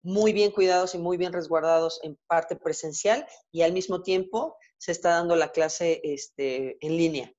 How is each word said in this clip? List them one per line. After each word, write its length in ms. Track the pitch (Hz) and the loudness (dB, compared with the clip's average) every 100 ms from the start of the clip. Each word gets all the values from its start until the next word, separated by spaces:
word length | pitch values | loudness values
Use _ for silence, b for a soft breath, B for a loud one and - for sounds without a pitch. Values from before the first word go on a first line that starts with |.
muy 320 | 175 202 214 | -2 2 2
bien 180 | 202 208 | 4 2
cuidados 420 | 202 185 180 185 | 4 4 4 0
y 60 | 185 | -4
muy 180 | 170 180 | -2 -2
bien 160 | 180 | -2
resguardados 640 | 175 156 165 160 165 165 160 | -4 -2 0 4 2 2 -4
en 120 | 156 147 _ | -12 -14 _
parte 280 | 165 - - | 0 0 -6
presencial 680 | 165 156 160 147 202 240 302 B _ | -4 -4 -6 -2 0 0 -2 B _
y 120 | 165 | 2
al 100 | 165 | 2
mismo 300 | 185 185 180 | 2 -4 -6
tiempo 520 | - 185 190 220 311 - b _ | 0 -2 0 -4 -4 -10 b _
se 140 | - | -8
está 180 | 170 175 | 0 2
dando 260 | 170 170 170 | 2 2 2
la 160 | 156 | 2
clase, 500 | 165 156 - 170 160 | 0 0 0 0 0
este, 760 | 151 139 - - 135 131 131 - 151 | -2 -6 -10 -6 -4 -2 -6 -6 -4
en 120 | 165 | 2
línea. 360 | 165 147 120 | 2 0 -8